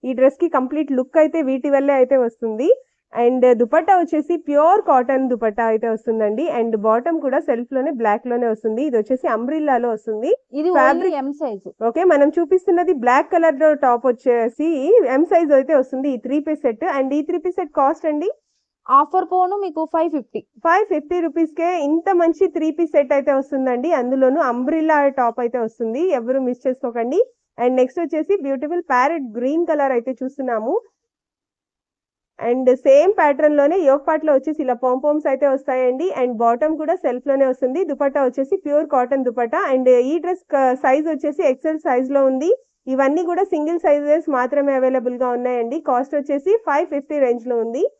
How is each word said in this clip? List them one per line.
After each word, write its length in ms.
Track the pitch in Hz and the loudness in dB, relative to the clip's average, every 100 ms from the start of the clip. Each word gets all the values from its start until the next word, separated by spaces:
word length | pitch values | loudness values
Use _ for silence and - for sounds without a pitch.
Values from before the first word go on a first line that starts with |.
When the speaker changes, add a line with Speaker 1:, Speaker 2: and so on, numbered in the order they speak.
| 254 | -6
Speaker 1:
ఈ 60 | 247 | 2
డ్రెస్ 200 | 262 - | 2 2
కి 40 | 339 311 | 0 0
కంప్లీట్ 380 | 254 302 294 254 | -2 -4 -2 -2
లుక్ 200 | 254 320 | 0 2
అయితే 180 | 311 320 262 | 2 2 -2
వీటి 220 | 269 285 277 | -2 0 0
వల్లే 200 | 277 277 | 2 2
అయితే 160 | 254 269 | 4 2
వస్తుంది. 460 | 233 _ 226 214 302 523 _ _ _ - | 0 _ -8 -2 2 0 _ _ _ 0
And 200 | 240 254 254 233 | 0 4 4 4
దుపట్టా 340 | 233 311 320 370 | 2 2 4 2
వచ్చేసి 340 | 339 302 302 339 311 | 2 -2 -2 -6 0
ప్యూర్ 340 | 285 311 403 392 | 2 4 4 4
కాటన్ 400 | 262 240 262 262 | 2 2 0 0
దుపట్టా 300 | 240 226 208 226 | 0 -2 -2 0
అయితే 140 | 220 233 | 0 -2
వస్తుందండి. 500 | 220 - 220 214 220 330 240 | -4 -2 -2 0 -2 -2 -2
And 160 | 226 220 214 | -2 0 0
బాటమ్ 320 | 226 269 330 285 | 0 0 -2 -2
కూడా 120 | 269 262 | -2 -2
సెల్ఫ్ 240 | 233 240 269 | -4 -4 -4
లోనే 160 | 277 269 | -4 -2
బ్లాక్ 240 | 226 208 247 | -2 -2 -2
లోనే 160 | 240 240 | -2 -2
వస్తుంది. 280 | 220 226 220 302 | -2 -4 -4 -2
ఇది 80 | 240 | -2
వచ్చేసి 260 | 214 262 330 220 | -2 -4 -2 -4
అంబ్రిల్లాలో 520 | 247 311 302 247 240 214 | -4 -2 0 0 0 -4
వస్తుంది. 360 | - 214 262 494 _ 262 | -6 -6 -2 -4 _ -4
Speaker 2:
ఇది 100 | 320 339 | 0 2
Speaker 1:
ఫ్యాబ్రిక్ 360 | 285 330 370 294 | 2 2 -2 -4
Speaker 2:
only 80 | 269 | -6
M 40 | 285 | -6
size. 200 | 294 202 190 - 226 | -8 -8 -14 -4 -4
Speaker 1:
ఓకే, 140 | 233 370 294 | 2 2 4
మనం 120 | 285 294 | 4 2
చూపిస్తున్నది 600 | 320 370 370 349 349 311 240 | 0 0 2 0 2 0 2
బ్లాక్ 260 | 262 311 339 | 2 2 2
కలర్ 260 | 330 269 | 2 2
లో 80 | 311 294 262 | 2 4 2
టాప్ 200 | 240 262 | 2 0
వచ్చేసి 560 | 240 262 240 233 - 311 302 285 466 277 262 | 0 0 2 0 -2 -2 -2 4 4 4 0
M 20 | 330 | 2
సైజ్ 220 | 349 320 277 | 2 4 2
అయితే 140 | 269 302 | 4 0
వస్తుంది 260 | 262 262 277 247 | 0 -4 -4 -4
ఈ 20 | 240 | -4
త్రీ 100 | 294 294 | -4 -2
పీస్ 120 | 302 262 | -2 -2
సెట్. 180 | 220 339 277 | -2 -4 -2
And 180 | 262 285 | -2 -2
ఈ 40 | 302 | -2
త్రీ 100 | 359 359 | -4 -4
పీస్ 140 | 359 | -6
సెట్ 120 | 339 - | -6 0
కాస్ట్ 260 | 269 311 320 | 0 0 -4
అండి? 180 | 294 370 - _ _ _ _ - 262 | -2 -4 -8 _ _ _ _ 0 2
Speaker 2:
ఆఫర్ 260 | 294 370 370 | 2 0 0
పోను 240 | 370 359 403 | 0 0 -2
మీకు 180 | 381 311 320 | -6 -6 -4
ఫైవ్ 140 | 330 330 294 | -2 -2 -4
ఫిఫ్టీ. 240 | 220 220 - _ 330 | -8 -14 -14 _ 0
Speaker 1:
ఫైవ్ 200 | 359 427 | 2 2
ఫిఫ్టీ 260 | 302 294 359 339 | -2 -2 -4 -2
రూపీస్ 260 | 302 320 311 | -2 -4 -2
కే 100 | 339 359 285 | -2 -2 -2
ఇంత 220 | 330 359 359 | -2 0 0
మంచి 240 | 339 320 381 | 0 0 -2
త్రీ 140 | 339 311 311 | 0 -4 -2
పీస్ 160 | 330 311 | 0 0
సెట్ 160 | 277 285 | 2 0
అయితే 140 | 285 269 | 0 -2
వస్తుందండి, 500 | 269 277 262 247 294 311 | -2 -4 -2 -2 0 -2
అందులోనూ 400 | 247 269 262 285 277 | 0 2 2 2 0
అంబ్రిల్లా 440 | 240 254 320 320 302 277 269 | -2 -2 -2 2 2 2 0
టాప్ 200 | 240 226 | -2 -2
అయితే 140 | 240 247 226 | -4 -4 -6
వస్తుంది, 380 | _ 226 233 370 269 | _ -6 -2 -2 -2
ఎవరు 200 | 233 269 254 | -2 -2 -2
మిస్ 160 | 247 269 | -4 -4
చేసుకోకండి. 520 | 254 247 233 233 339 523 _ _ - | -4 -6 -4 -4 0 -2 _ _ -4
And 100 | 240 254 | 0 2
నెక్స్ట్ 180 | 254 349 | 0 -2
వచ్చేసి 300 | 330 311 302 392 277 | -4 -4 -2 -2 -2
బ్యూటిఫుల్ 360 | 269 294 349 339 | -4 -4 -6 -2
ప్యారెట్ 340 | 254 269 330 254 214 | 0 0 -2 -6 -6
గ్రీన్ 280 | 247 320 339 | -2 -2 -2
కలర్ 220 | 302 277 247 | 0 0 -2
అయితే 160 | 240 262 | -4 -8
చూస్తున్నాము. 520 | 262 277 254 226 220 403 - _ _ _ _ _ _ _ _ _ _ _ _ _ _ _ 233 | -8 -8 -6 -4 -2 -4 -6 _ _ _ _ _ _ _ _ _ _ _ _ _ _ _ -4
And 200 | 247 254 262 285 | 0 2 2 6
సేమ్ 260 | 277 349 427 | 6 6 4
ప్యాటర్న్ 380 | 294 277 302 294 | 2 4 2 4
లోనే 180 | 285 370 294 | 2 4 2
యోక్ 140 | 277 277 | 2 2
పార్ట్ 180 | 311 311 | 0 2
లో 60 | 269 | 0
వచ్చేసి 220 | 269 302 262 | 0 -4 -4
ఇలా 100 | 240 254 | -2 0
పోమ్ 140 | 254 294 | 0 0
పోమ్స్ 240 | 302 302 | 0 0
అయితే 120 | 269 285 | 0 0
వస్తాయండి. 540 | 269 277 254 254 254 359 370 | 0 -2 0 0 0 -4 -2
And 120 | 254 233 | -4 0
బాటమ్ 320 | 233 240 311 311 | 0 2 -2 -2
కూడా 140 | 311 359 302 | -4 -2 -2
సెల్ఫ్ 220 | 247 277 | -4 -2
లోనే 140 | 269 269 | 0 0
వస్తుంది. 320 | 254 254 269 359 | 0 -2 -2 -4
దుపట్టా 320 | 277 285 285 262 | -2 -2 0 -2
వచ్చేసి 300 | 254 269 392 - | -2 -4 -4 0
ప్యూర్ 220 | 294 311 262 | -2 0 0
కాటన్ 320 | 247 269 254 | 0 -2 -2
దుపట్టా. 320 | 226 233 311 381 | -2 -2 -2 0
And 140 | 262 254 247 254 | 0 2 0 0
ఈ 40 | 330 330 | -2 -4
డ్రెస్ 180 | 359 _ 277 | -6 _ 0
క-, 180 | 262 254 285 | 0 0 0
సైజ్ 200 | 269 311 | 0 0
వచ్చేసి 300 | 302 294 294 320 | -4 -4 0 0
ఎక్స్ఎల్ 340 | 262 320 311 320 | 0 -4 -4 -2
సైజ్ 220 | 247 262 277 | -2 0 2
లో 60 | 269 | 2
ఉంది. 200 | 262 320 508 _ _ - 262 | 0 0 -2 _ _ -6 0
ఇవన్నీ 280 | 269 311 349 | 0 0 -2
కూడా 140 | 349 392 | -2 -2
సింగిల్ 260 | 330 302 339 339 | -2 -2 -2 2
సైజెస్ 420 | 294 294 311 311 269 | 2 2 0 0 -2
మాత్రమే 340 | 247 294 277 269 | 0 0 0 0
అవైలబుల్ 380 | 262 254 240 247 | 0 0 -4 -4
గా 60 | 254 247 | -4 -2
ఉన్నాయండి. 400 | 247 247 233 302 320 | -2 -2 -4 -4 -2
కాస్ట్ 260 | 247 269 294 | -2 -2 -4
వచ్చేసి 340 | 285 285 359 453 349 | -2 -4 0 0 0
ఫైవ్ 200 | 285 339 285 | -2 -2 -6
ఫిఫ్టీ 240 | 277 302 254 | -6 -2 0
రేంజ్ 200 | 240 233 | 0 -2
లో 60 | 233 226 | -4 -4
ఉంది. 200 | 240 440 | -4 -4